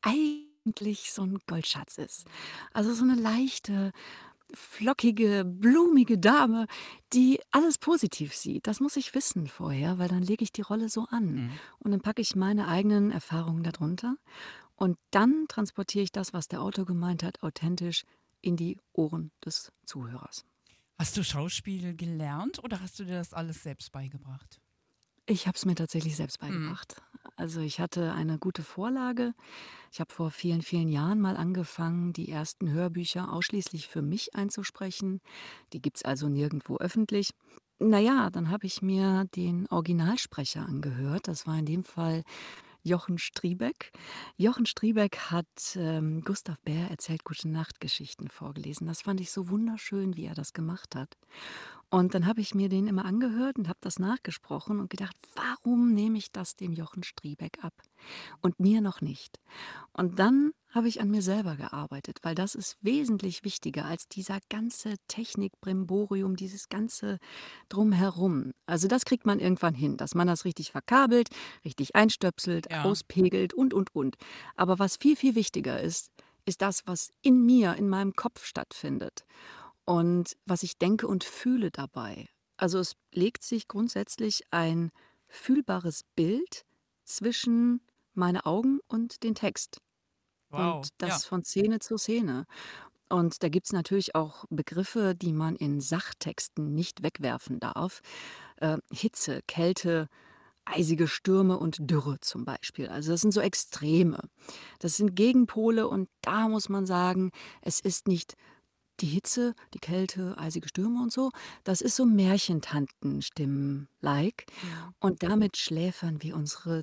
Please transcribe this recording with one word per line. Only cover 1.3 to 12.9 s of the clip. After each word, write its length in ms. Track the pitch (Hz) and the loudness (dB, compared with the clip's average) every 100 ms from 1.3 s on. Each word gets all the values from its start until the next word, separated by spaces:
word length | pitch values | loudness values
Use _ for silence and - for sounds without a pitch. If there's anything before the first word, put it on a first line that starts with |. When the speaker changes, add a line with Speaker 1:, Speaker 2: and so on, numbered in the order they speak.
| 190 - | -4 -4
Speaker 1:
Goldschatz 520 | 170 - - - - | -4 -4 -4 -6 -8
ist? 280 | - - - - - - - | -8 -10 -12 -14 -14 -14 -6
Also 220 | - 214 | -2 0
so 100 | 226 | 4
eine 100 | 254 | 4
leichte, 800 | 247 220 226 262 - - 196 196 - - - - - - | 4 4 2 0 -2 -2 -2 -2 -4 -14 -18 -20 -20 -16
flockige, 920 | - - - 220 277 233 214 220 202 | -14 -12 -2 0 4 4 6 4 4
blumige 720 | 180 180 220 302 349 294 240 214 | 0 4 8 8 10 8 8 8
Dame, 480 | 202 285 254 226 220 - - - _ | 8 8 6 4 -2 -6 -16 -18 _
die 280 | 254 254 269 - | 6 8 6 4
alles 280 | 277 330 - | 4 6 4
positiv 560 | - 339 190 - 147 | 4 4 4 0 -4
sieht. 320 | - - - - | -4 -4 -4 -2
Das 140 | 208 | 0
muss 160 | 277 285 | 0 0
ich 180 | - | -2
wissen 320 | 269 - 185 143 | 0 0 0 -2
vorher, 520 | - 170 135 156 185 | -4 -4 -2 0 0
weil 100 | 180 | 0
dann 140 | 180 | 0
lege 200 | 180 214 | 0 0
ich 100 | 220 | -2
die 100 | - | -4
Rolle 260 | 202 214 220 | -4 -2 -2
so 180 | 220 233 | -2 -2
an. 260 | 233 190 139 | -2 0 0
Speaker 2:
Mhm. 140 | 120 147 - - | -4 -8 -14 -6
Speaker 1:
Und 120 | 208 | -2
dann 100 | 196 | 0
packe 220 | 208 220 | 0 -2
ich 120 | 214 | -2
meine 340 | 190 190 208 190 | 0 2 2 2
eigenen 420 | 170 208 | 2 4